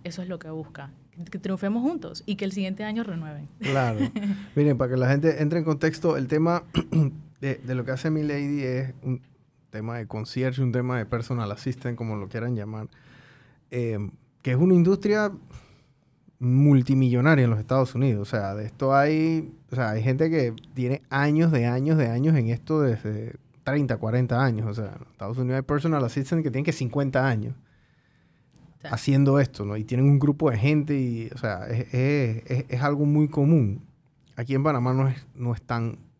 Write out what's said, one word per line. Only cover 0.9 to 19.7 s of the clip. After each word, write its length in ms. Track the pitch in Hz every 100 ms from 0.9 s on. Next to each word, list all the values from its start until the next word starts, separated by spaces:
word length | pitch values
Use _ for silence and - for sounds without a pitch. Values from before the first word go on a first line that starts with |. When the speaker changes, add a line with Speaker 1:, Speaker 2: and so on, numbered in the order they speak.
| - - - 165
Speaker 1:
Que 80 | 190
triunfemos 440 | 190 185 196 226
juntos 400 | 254 339 165 - -
y 100 | 202
que 80 |
el 80 | 196
siguiente 320 | 190 190 196
año 180 | 214 214
renueven. 440 | 220 170 156 147 147 -
Speaker 2:
Claro. 400 | 208 135 127 110 135 - 147
Speaker 1:
<laughs> 240 | 196 -
Speaker 2:
Miren, 220 | - 147 127
para 140 | 131
que 40 | 127
la 100 | 127
gente 320 | 143 160 143
entre 180 | 151 170
en 40 |
contexto, 520 | 160 143 160 156 175 147
el 100 | 135
tema 360 | 151 160 175 - - - 165
<clears throat> 380 | 143 - - -
de, 140 | 139 135
de 180 | 120
lo 100 | 127 123
que 60 |
hace 180 | 131 160
Milady 520 | 156 151 143 143 143
es 300 | 131 127 131 127
un 200 | 135 127 - _ _ _ _
tema 260 | 107 110 117
de 100 | 110
concierge, 560 | 110 104 - 131 127
un 100 | 127
tema 260 | 123 123 127
de 80 | 107
personal 440 | 120 113 120 107
assistant, 460 | 104 - 127 123 117
como 200 | 117 107
lo 120 | 98
quieran 260 | 113 120
llamar, 340 | 117 104 107 110 - - - - - _ _ _
eh, 280 | 123 117 107 104 - _ _
que 80 | -
es 40 | 127
una 160 | 175
industria 580 | 180 170 196 208 214 208 196 - - - - _ _ _ _ _ -
multimillonaria 1040 | 123 127 147 139 127 135 127 120 135 156
en 60 | 123
los 80 | 110
Estados 360 | 107 131 127 -
Unidos. 320 | 135 107 101
O 20 |
sea, 240 | 117 98
de 120 | 101 107
esto 280 | - 135
hay, 580 | 139 147 156 160 160 160 - _